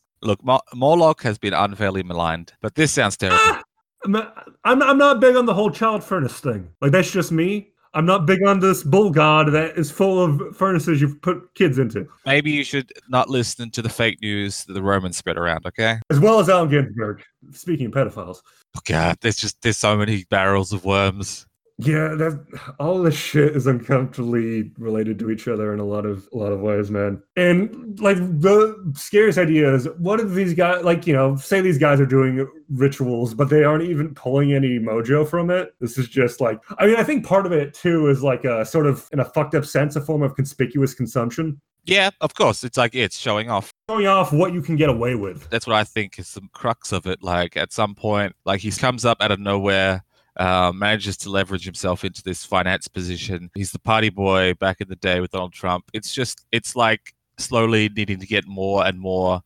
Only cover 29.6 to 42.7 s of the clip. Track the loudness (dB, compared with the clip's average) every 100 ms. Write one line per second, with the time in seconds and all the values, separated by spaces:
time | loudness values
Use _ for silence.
29.6 | 4 4 0 -4 -2 -2 0 -2 0 2
30.6 | 2 2 0 0 2 2 2 0 0 0
31.6 | 2 2 4 4 4 4 2 0 -4 -10
32.6 | -10 0 0 0 -2 -2 -2 -2 2 4
33.6 | 4 2 0 -4 -4 -8 -2 0 2 2
34.6 | 2 0 -2 -2 2 2 2 0 0 0
35.6 | -2 -6 -6 -4 -2 2 0 2 -2 -2
36.6 | -8 0 4 4 2 -2 2 2 2 0
37.6 | -2 -2 0 2 4 2 2 0 0 -2
38.6 | -2 0 2 0 -4 -4 -2 -2 -2 -2
39.6 | -2 -2 -2 -2 -4 -2 -2 -2 -4 -2
40.6 | -2 0 -2 -2 -6 -4 -4 -4 -6 -8
41.6 | _ _ 0 2 2 0 -4 0 0 0
42.6 | -2